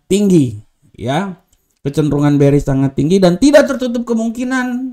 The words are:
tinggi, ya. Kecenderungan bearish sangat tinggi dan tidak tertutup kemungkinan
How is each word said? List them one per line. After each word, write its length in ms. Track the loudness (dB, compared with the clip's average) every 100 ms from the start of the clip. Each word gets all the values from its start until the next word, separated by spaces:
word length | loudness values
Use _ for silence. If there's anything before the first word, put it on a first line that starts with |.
tinggi, 560 | _ 0 4 2 2 -4 -18 _ _
ya. 400 | -12 -6 -4 -6 -10 _ _ _ _
Kecenderungan 560 | -6 -4 -2 0 0 2
bearish 320 | 2 2 0
sangat 240 | -2 -2
tinggi 240 | -2 0 2
dan 240 | 2 4
tidak 320 | 4 4 4
tertutup 320 | -2 -4 -6
kemungkinan 880 | -4 -4 -4 -6 -6 -4 -4 -6 -8